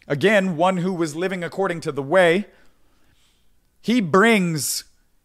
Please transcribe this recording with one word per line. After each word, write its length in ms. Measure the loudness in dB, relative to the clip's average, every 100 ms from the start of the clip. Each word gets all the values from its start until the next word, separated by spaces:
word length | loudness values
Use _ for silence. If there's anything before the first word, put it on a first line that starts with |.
| -6
again, 500 | 0 2 2 0 0
one 220 | 0 0
who 140 | -2
was 240 | -2 -4 -4
living 260 | -6 -6
according 380 | -8 -4 -4 -4
to 100 | -8
the 100 | -6
way, 440 | 0 4 4 2 -2 _ _ _ _ _ _ _ _ _ _ _ _ _
he 200 | -2 0
brings 840 | 2 4 4 4 0 -4 -6 -8 -12 _ _ _